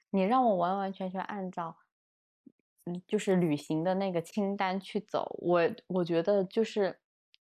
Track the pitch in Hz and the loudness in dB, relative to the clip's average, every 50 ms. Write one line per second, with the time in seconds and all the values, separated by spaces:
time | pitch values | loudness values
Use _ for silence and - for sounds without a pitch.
0 | _ _ - 196 185 196 247 262 254 233 202 180 175 175 190 202 196 190 190 - | _ _ 0 0 2 2 2 4 4 4 4 2 2 0 0 -2 -2 -4 -6 -6
1 | 190 185 185 190 - - 214 202 190 180 185 - 170 165 170 - _ _ _ _ | -8 -6 -6 -6 -6 -6 -6 -6 -8 -8 -6 -8 -8 -8 -10 -14 _ _ _ _
2 | _ _ _ _ _ _ _ _ _ - - _ _ _ _ _ _ 175 175 180 | _ _ _ _ _ _ _ _ _ -20 -20 _ _ _ _ _ _ -8 -8 -8
3 | - _ - 208 - 208 190 185 175 165 147 147 - - 156 156 165 185 185 190 | -4 _ -2 -2 2 2 4 4 4 4 2 0 -2 -2 -2 0 0 0 0 0
4 | 196 196 180 170 165 - - 220 202 196 202 202 196 185 185 196 185 - - 208 | 0 -2 -2 -2 -4 -4 -2 -2 -2 -2 -2 -2 -2 -2 -2 -4 -6 -6 -6 -8
5 | 196 - - - - - - - - 170 175 175 170 160 - - - - 180 185 | -6 -4 -4 -4 -4 -4 -8 -4 0 2 4 4 4 2 0 -4 -8 -4 -2 -2
6 | 175 165 170 165 170 202 208 202 185 185 - 226 220 220 - 220 196 175 - - | 0 2 0 2 2 4 2 2 2 0 0 0 0 0 0 0 0 0 -2 -6
7 | _ _ _ _ _ _ _ _ _ _ | _ _ _ _ _ _ _ _ _ _